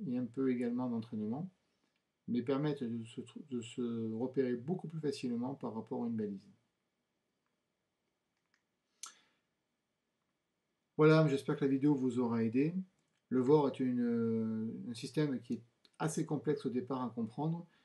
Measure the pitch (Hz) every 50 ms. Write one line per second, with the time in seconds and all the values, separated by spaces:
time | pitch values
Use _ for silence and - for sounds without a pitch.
0 | 208 139 123 127 127 113 - 135 135 131 123 120 123 120 120 123 127 123 117 113
1 | 110 - 110 107 107 107 120 147 190 185 - _ _ _ _ _ _ _ _ _
2 | _ _ _ _ _ - 117 120 117 135 135 135 151 151 139 - 127 113 117 117
3 | 113 113 - 123 113 - - - - - 127 120 113 - - 127 120 120 117 113
4 | 113 110 110 113 127 127 - 139 127 123 120 113 117 151 185 - - 156 165 160
5 | 151 143 135 - - 120 120 117 120 131 139 - 131 113 110 113 110 - 131 123
6 | 120 117 117 110 107 101 98 95 - - - _ _ _ _ _ _ _ _ _
7 | _ _ _ _ _ _ _ _ _ _ _ _ _ _ _ _ _ _ _ _
8 | _ _ _ _ _ _ _ _ _ _ _ _ _ _ _ _ _ _ _ _
9 | - - - _ _ _ _ _ _ _ _ _ _ _ _ _ _ _ _ _
10 | _ _ _ _ _ _ _ _ _ _ _ _ _ _ _ _ _ _ _ -
11 | 156 156 156 156 160 143 135 - - 156 147 - 143 135 135 131 139 147 147 127
12 | 127 127 117 127 123 113 117 113 113 110 113 131 147 165 180 190 185 - _ _
13 | _ _ _ _ _ - 120 131 123 131 151 156 139 127 - - 131 127 123 123
14 | 120 120 117 117 113 113 113 113 110 110 110 110 110 113 120 127 - - 117 -
15 | - - - 160 151 143 127 113 - - 120 - - _ _ _ _ _ _ -
16 | 165 156 - 170 135 - 156 135 - 156 143 - - 127 117 123 123 - 135 127
17 | 127 120 117 120 113 113 - 139 151 160 165 170 170 - _ _